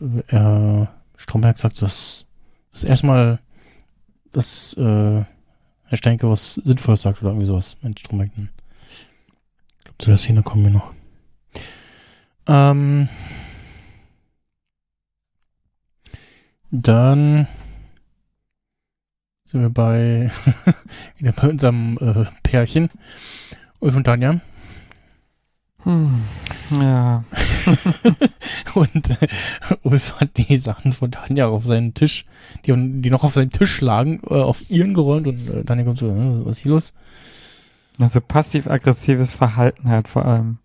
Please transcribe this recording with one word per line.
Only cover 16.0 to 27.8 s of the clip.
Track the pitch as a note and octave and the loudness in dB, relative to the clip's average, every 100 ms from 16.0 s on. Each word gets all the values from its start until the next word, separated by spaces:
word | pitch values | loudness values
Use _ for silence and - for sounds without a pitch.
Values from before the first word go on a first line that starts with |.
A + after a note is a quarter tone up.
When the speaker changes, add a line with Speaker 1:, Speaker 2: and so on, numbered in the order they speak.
| _ - _ _ _ _ - | _ -20 _ _ _ _ -10
Speaker 1:
dann | B2+ A#2 A2+ B2+ C#3+ D3 D3+ C#3 - - - - _ _ _ _ _ _ _ _ _ _ _ _ _ _ _ | -2 2 4 4 4 4 2 0 -6 -20 -20 -20 _ _ _ _ _ _ _ _ _ _ _ _ _ _ _
sind | _ C3 | _ -2
wir | A#2 | 0
bei, | A#2+ A2+ A#2 A#2 A#2 A#2+ - - - - | 2 2 2 2 0 -2 -2 -2 0 0
<laughs> | - - - - - | 0 -4 -20 -20 -4
wieder | B2+ | -2
bei | - C#3 | 2 0
unserem, | D3 B2+ A#2+ A#2 A#2 | 2 2 2 -2 -2
äh, | A2+ G#2+ G#2+ - | 0 0 0 -2
Pärchen, | - B2 A#2 D#3 E3 - - - - - - - _ - | 0 0 2 0 0 -4 -20 -20 -20 -20 -20 -20 _ -4
Ulf | C#3 B2+ | 0 2
und | |
Tanja. | B2 A#2+ C3 E3+ - - - - - _ _ _ _ _ _ _ _ _ | 2 2 2 0 -4 -20 -20 -20 -20 _ _ _ _ _ _ _ _ _
Speaker 2:
Hm, | F3+ E3+ D3+ A#2+ G#2+ - - - - C#3+ | -2 0 2 0 -4 -8 -12 -10 -4 0
ja. | C3+ B2+ B2 A#2 A2+ | 2 2 0 -2 -4
Speaker 1:
<laughs> | - - - F3+ D3 | -4 -2 0 2 2